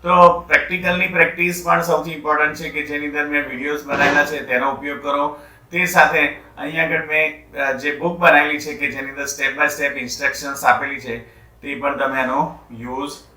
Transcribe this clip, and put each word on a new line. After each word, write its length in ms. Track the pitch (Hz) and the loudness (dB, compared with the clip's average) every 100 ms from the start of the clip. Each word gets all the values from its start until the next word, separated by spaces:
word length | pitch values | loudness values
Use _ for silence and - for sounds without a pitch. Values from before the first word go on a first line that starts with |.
તો 380 | 175 180 175 170 | 4 8 8 8
પ્રેક્ટિકલની 680 | - 156 - 180 180 180 185 | 2 2 2 -2 0 0 2
પ્રેક્ટિસ 540 | 175 165 - 175 175 170 | 4 2 4 -2 0 0
પણ 160 | 170 | 2
સૌથી 300 | 165 151 165 | 4 0 0
ઇમ્પોર્ટન્ટ 420 | 156 151 151 151 | -6 0 2 2
છે 140 | 170 156 | -2 -6
કે 140 | 147 | -6
જેની 240 | 147 147 147 | -6 -6 -4
અંદર 200 | 147 147 | -4 -2
મેં 220 | 147 139 | -2 -4
વીડિયોઝ 360 | 127 143 147 | -6 -4 -6
બનાવેલા 400 | 143 139 143 143 | -4 0 4 4
છે 220 | 143 147 120 | 2 -2 -2
તેનો 260 | 123 131 | 0 0
ઉપયોગ 300 | 123 147 143 | -2 -8 -6
કરો. 380 | 143 143 147 - - - _ | -2 0 -2 -4 -18 -20 _
તે 160 | 170 - | -4 0
સાથે 400 | 175 156 160 143 - - - | 4 4 4 0 -4 -18 -12
અહીંયા 260 | 143 160 | -6 -2
આગળ 220 | 160 160 156 | -2 -2 0
મેં, 460 | 151 156 151 - 135 | 0 -2 -4 -14 -4
અ, 160 | 135 | -4
જે 240 | 131 147 147 | -2 -4 -2
બુક 220 | 170 175 | -4 2
બનાવેલી 420 | 170 147 147 147 | 6 6 4 -2
છે 140 | 151 | -8
કે 160 | 143 139 | -6 -6
જેની 200 | 139 139 | -6 -10
અંદર 120 | 139 | -8
step 380 | 139 - 135 135 | -8 -4 -4 0
by 60 | 143 | 0
step 340 | - 139 123 | 0 -4 -4
instructions 680 | 120 - 139 - 139 139 - | -10 -4 -4 -4 -8 0 2
આપેલી 340 | 131 139 127 | 2 -2 -8
છે 180 | 123 117 - - - _ | -10 -10 -12 -20 -20 _
તે 120 | 143 | -10
પણ 240 | 127 139 139 | -4 -4 -2
તમે 220 | 135 131 | -2 0
એનો 380 | 127 135 165 - - | 0 0 -2 -6 -18
યુઝ 400 | 113 123 131 147 - - | -14 -10 -8 -8 -12 -20